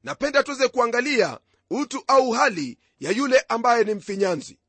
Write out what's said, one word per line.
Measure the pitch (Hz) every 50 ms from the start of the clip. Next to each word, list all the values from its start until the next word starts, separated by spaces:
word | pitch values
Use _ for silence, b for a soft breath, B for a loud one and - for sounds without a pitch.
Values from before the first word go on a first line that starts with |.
napenda | _ 131 147 _ 262 294 277 285
tuweze | 269 - 285 262 262 247
kuangalia | - 254 240 233 233 240 247 294 285 233 190 147 117 - _ _ _ _ _ _
utu | 175 247 294 - - 262 -
au | - 269 269 262 247
hali | 226 247 294 269 202 165 143 123 - _ _ _ _ _
ya | 139 147
yule | 202 233 285 269 254 262 - -
ambaye | 226 226 233 247 240 233 208
ni | 208 214
mfinyanzi. | 196 - - 196 196 196 185 175 143 - - 135 _ _